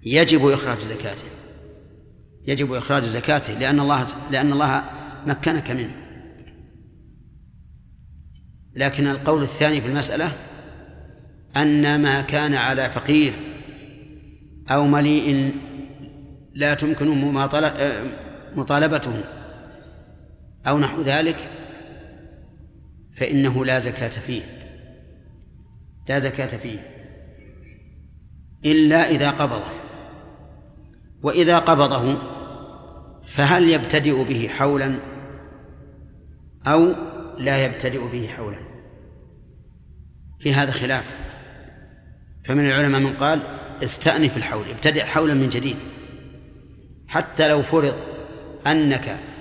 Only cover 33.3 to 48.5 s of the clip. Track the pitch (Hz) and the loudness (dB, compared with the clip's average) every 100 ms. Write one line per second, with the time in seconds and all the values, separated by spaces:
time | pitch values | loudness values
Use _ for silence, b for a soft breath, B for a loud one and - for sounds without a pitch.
33.3 | - 143 180 170 160 120 156 147 135 123 | 0 4 6 6 6 2 2 2 2 2
34.3 | 120 113 - 143 143 135 131 - - - | 0 -2 0 2 2 0 -2 -6 -14 -14
35.3 | - - - - - - - - - - | -16 -18 -20 -20 -20 -20 -20 -20 -20 -20
36.3 | - - - 135 156 170 185 - - - | -20 -20 -8 2 6 6 4 -6 -12 -14
37.3 | - 131 135 131 - 127 131 120 120 110 | -4 0 2 0 0 -4 -4 -6 -6 -8
38.3 | - 110 98 - - - - - - - | -8 -10 -10 -14 -18 -20 -20 -20 -20 -20
39.3 | - - - - - - - - - - | -20 -20 -20 -20 -20 -20 -20 -20 -20 -20
40.3 | - 151 139 143 135 127 131 - - - | -6 2 2 2 -2 -2 -2 -4 -12 -14
41.3 | - - - - - - - - - - | -14 -18 -20 -20 -20 -20 -20 -20 -20 -20
42.3 | - - 135 143 135 143 139 135 - 143 | -20 -2 2 4 4 4 4 2 2 2
43.3 | 156 - - - - 127 - 165 - 151 | 2 -2 -12 -14 -8 -6 0 2 4 2
44.3 | - 107 110 104 117 151 151 107 156 156 | 2 -4 -6 -6 0 2 2 0 2 4
45.3 | 139 135 120 135 - - - - - - | 4 2 0 -4 -6 -10 -16 -18 -18 -18
46.3 | - - - - - - - - 160 165 | -20 -20 -20 -20 -20 -20 -20 -4 -2 -2
47.3 | - 156 151 127 165 143 135 - - - | 2 4 4 4 2 2 -2 -8 -12 -14
48.3 | - - | -14 -16